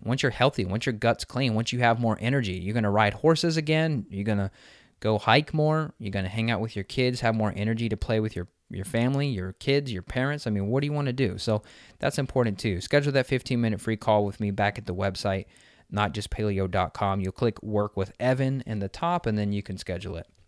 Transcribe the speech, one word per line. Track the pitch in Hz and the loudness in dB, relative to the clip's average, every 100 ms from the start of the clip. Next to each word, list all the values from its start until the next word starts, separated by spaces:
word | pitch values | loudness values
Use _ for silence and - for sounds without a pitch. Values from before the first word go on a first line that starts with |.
Once | - 131 | -4 0
you're | 135 | 0
healthy, | - 131 - | 2 2 2
once | 92 104 123 | -2 -2 -2
your | |
gut's | 110 117 113 | 0 0 0
clean, | - 127 135 | -2 -2 0
once | 110 117 | 0 0
you | 123 | 2
have | 120 117 | 2 4
more | 120 107 | 2 0
energy, | 117 139 107 | 0 0 0
you're | 92 90 | -2 -2
gonna | 117 104 | 0 2
ride | 101 107 | 4 4
horses | 104 156 160 170 160 | 4 2 4 2 0
again, | 151 156 160 143 - | 2 2 2 0 -4
you're | 98 | -4
gonna | 101 101 95 - - - - _ | 0 0 0 -6 -20 -20 -20 _
go | 110 107 | 0 2
hike | - 123 151 | 4 4 4
more, | 156 151 156 156 - | 0 2 2 -2 -6
you're | 101 | -6
gonna | 98 92 | -4 -2
hang | 104 113 | -2 0
out | 110 | 0
with | 113 104 | -2 -6
your | |
kids, | 95 - 127 123 | -4 0 2 2
have | 120 | 2
more | 113 107 | 2 0
energy | - 107 113 117 | 0 0 0 -2
to | 107 | -2
play | - 110 | 0 0
with | 110 95 | 0 -4
your, | 90 _ - | -10 _ -12
your | 92 | -8
family, | 95 117 120 139 143 | -4 0 2 2 0
your | 110 92 | -2 -6
kids, | - - 139 139 | -4 0 2 0
your | 98 | -4
parents. | - 127 131 147 - | -4 -2 -2 -2 0
I | |
mean, | 104 98 | 0 2
what | 127 | 0
do | 143 | 0
you | |
wanna | 147 143 | 0 0
do? | 127 120 95 | 0 0 0
So | - 107 - - - - | 0 -2 -2 -16 -20 -4
that's | - - | -2 -2
important | 139 135 117 98 | 0 2 0 0
too. | 117 90 | -2 -2
Schedule | - 143 143 | 2 2 4
that | 135 127 | 2 2
fifteen | 131 - 123 | 0 0 0
minute | 113 101 | 0 0
free | - 110 | -2 -2
call | - 107 | 2 2
with | 101 98 | 2 -2
me | 104 | -2
back | 98 104 104 | 0 0 0
at | 104 | -6
the | |
website, | 90 98 95 101 95 - - - _ _ | -4 -4 -2 -2 -2 -4 -14 -20 _ _
not | 101 104 | -2 -2
just | 107 - | -2 -6
paleo | - 107 98 95 | -2 0 0 0
dot | 95 90 | 0 -2
com. | - 101 98 | 0 0 0
You'll | 95 | -2
click | - 120 - | -2 -2 -2
Work | 110 104 104 - | -2 0 0 -2
with | 95 - | -6 -2
Evan | 123 131 135 135 | 0 2 0 -2
in | - 107 | -4 -4
the | 98 | -6
top, | - 170 175 117 | -4 -2 -2 0
and | 107 | 0
then | 104 | 0
you | 101 | -2
can | 98 95 | -4 -8
schedule | - 87 92 85 | -8 -8 -8 -10
it. | - _ | -12 _